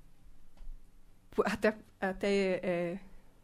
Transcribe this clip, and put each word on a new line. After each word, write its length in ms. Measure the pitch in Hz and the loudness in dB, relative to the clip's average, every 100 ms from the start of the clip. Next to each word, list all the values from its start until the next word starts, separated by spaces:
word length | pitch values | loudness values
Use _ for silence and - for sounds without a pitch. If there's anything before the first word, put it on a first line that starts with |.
| - - - - - - - - - - - - - | -20 -18 -16 -14 -12 -10 -8 -8 -12 -18 -20 -20 -2
po-, 120 | - | 2
até, 320 | 202 - 214 214 - - | 2 4 2 2 -4 -4
até 300 | 196 190 202 196 190 180 | -2 0 2 4 4 2
é, 360 | 196 175 175 190 - - - - | 2 0 0 -4 -8 -16 -18 -20